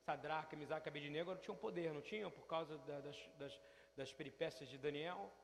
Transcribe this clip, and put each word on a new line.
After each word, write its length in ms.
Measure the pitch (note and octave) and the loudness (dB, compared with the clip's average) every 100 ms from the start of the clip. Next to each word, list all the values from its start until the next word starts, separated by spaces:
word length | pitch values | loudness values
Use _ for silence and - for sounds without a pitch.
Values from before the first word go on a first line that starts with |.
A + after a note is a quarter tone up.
Sadraque, 540 | - C#3+ D3 D#3 D3 D3+ | 2 2 4 2 2 -4
Misaque 320 | D3 D#3 D#3 | 0 2 2
e 20 | |
Abednego 460 | D3 C#3+ D3+ F3 F#3 | 0 2 2 2 0
tinham 200 | - F#3+ | -2 0
poder, 340 | A3 F3 E3 | 0 2 2
não 100 | D3 | 2
tinham? 280 | - G#3+ F#3+ | 0 0 0
Por 160 | - - | -4 2
causa 320 | E3 D#3 D3+ | 2 2 -2
da, 220 | C#3 C#3+ | -2 -2
das, 160 | C#3 C#3 - D3 | -2 -6 -10 -6
das, 200 | C#3+ - - - - - | -6 -6 -14 -18 -10 -4
das 180 | C3+ | -4
peripécias 560 | - C#3+ - D#3+ - C3+ | -2 -4 2 2 2 -8
de 80 | C3+ | 0
Daniel 540 | D3 C#3+ D#3+ F3+ G3 - | 2 2 0 0 -4 -8